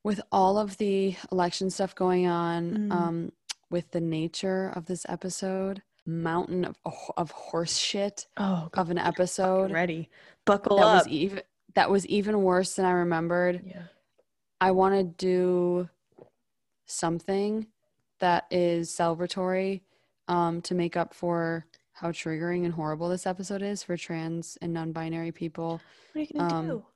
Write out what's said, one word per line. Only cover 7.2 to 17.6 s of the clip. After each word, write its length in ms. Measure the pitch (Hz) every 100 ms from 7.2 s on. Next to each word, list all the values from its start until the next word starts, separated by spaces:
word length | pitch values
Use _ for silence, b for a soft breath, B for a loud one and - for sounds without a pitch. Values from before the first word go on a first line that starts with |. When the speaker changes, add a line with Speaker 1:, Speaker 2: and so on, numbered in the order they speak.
| 165
Speaker 1:
horse 460 | - - 165 170 -
shit 480 | - 202 202 202 - -
Speaker 2:
Oh, 320 | 196 180 165
Speaker 1:
of 160 | - 170
an 60 | 175
Speaker 2:
God, 40 |
I'm 80 | 175
fucking 100 | 170
Speaker 1:
episode 500 | 180 - 185 190 190
Speaker 2:
ready. 380 | 165 175 160 160 b b b -
Buckle 320 | 202 - 196
Speaker 1:
that 80 | 214
Speaker 2:
up. 80 | 202 156
Speaker 1:
was 20 |
even, 320 | 156 185 196 - _ _ -
that 140 | 175
was 140 | 196 -
even 340 | 208 202 214
worse 320 | 185 180 190 -
than 100 | 185
I 60 |
remembered. 680 | 180 175 165 170 175 180 180 185
Speaker 2:
Yeah. 180 | 180 170 _ _ _ _ _ _ -
Speaker 1:
I 120 | 185
wanna 320 | 185 190 196
do 840 | 185 165 185 180 180 180 175 175 180 _ _ - - _ _ _ _ _ -
something 840 | - 170 170 - 196 208 220